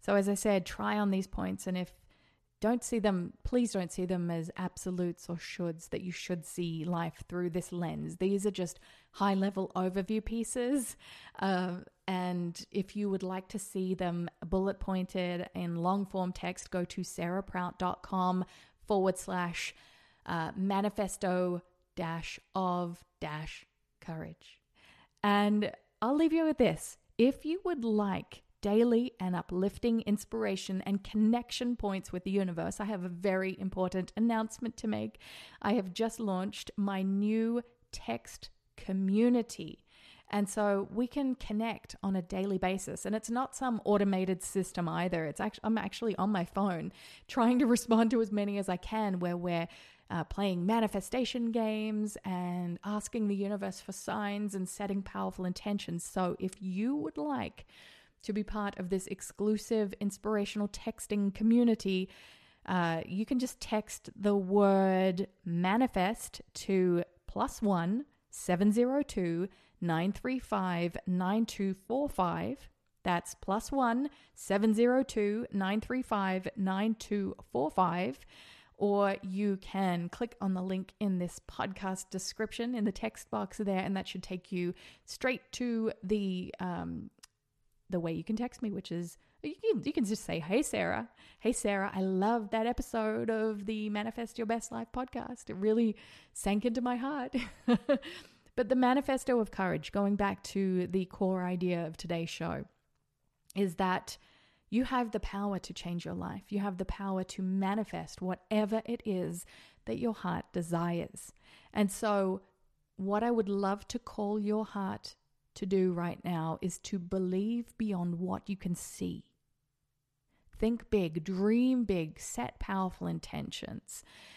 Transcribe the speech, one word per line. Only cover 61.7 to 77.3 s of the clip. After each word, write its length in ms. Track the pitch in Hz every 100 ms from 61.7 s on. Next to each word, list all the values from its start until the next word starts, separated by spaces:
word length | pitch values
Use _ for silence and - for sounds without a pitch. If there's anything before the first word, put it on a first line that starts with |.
| 220 190 185 185 - - - - _ -
uh, 360 | 180 170 165 -
you 180 | 190
can 140 | 220 254
just 220 | 254 -
text 500 | - 214 - - - -
the 160 | 202 202
word 920 | 185 202 202 196 190 185 190 180 - _
manifest 1000 | 175 170 185 220 262 190 185 226 - - -
to 500 | - - 190 185 170 - _ -
plus 360 | - 240 -
one 420 | 208 180 170 233 294 _ _
seven 420 | - - 180 208
zero 320 | 214 247 277
two 460 | 285 202 175 170 190 - _ _
nine 320 | 170 160 185
three 260 | - 254 262
five 580 | - 202 185 170 175 - -
nine 400 | 180 185 214 226
two 280 | - 196 190 -
four 220 | 262 285
five. 600 | 233 180 165 202 277 - _ _ _
That's 320 | 180 175 - -
plus 360 | - 208 -
one 380 | 277 240 240 285 - -
seven 400 | - - 202 220
zero 280 | 214 240 254
two 440 | 262 220 208 214 240
nine 280 | 196 190 214
three 220 | - 254
five 460 | - 208 190 185 185 -
nine 400 | 190 190 220 214
two 400 | - 208 190